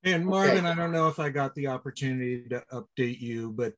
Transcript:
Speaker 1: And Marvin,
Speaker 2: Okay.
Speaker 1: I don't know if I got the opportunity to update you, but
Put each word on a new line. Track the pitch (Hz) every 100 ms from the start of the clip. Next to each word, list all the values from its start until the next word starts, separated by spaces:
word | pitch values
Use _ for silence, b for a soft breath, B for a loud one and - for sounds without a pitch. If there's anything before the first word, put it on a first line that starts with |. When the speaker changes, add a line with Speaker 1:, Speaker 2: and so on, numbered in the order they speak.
| 185
Speaker 1:
And | 175 180
Marvin, | 190 196 190
Speaker 2:
Okay. | 170
Speaker 1:
I |
don't | 170 170
know | 165 160
if | 156
I | 147
got | 139 139
the | 151 139
opportunity | 127 131 - 135 131 127 123 120
to | 123 -
update | 127 110 - 123 120
you, | 120 117 113
but | 110 117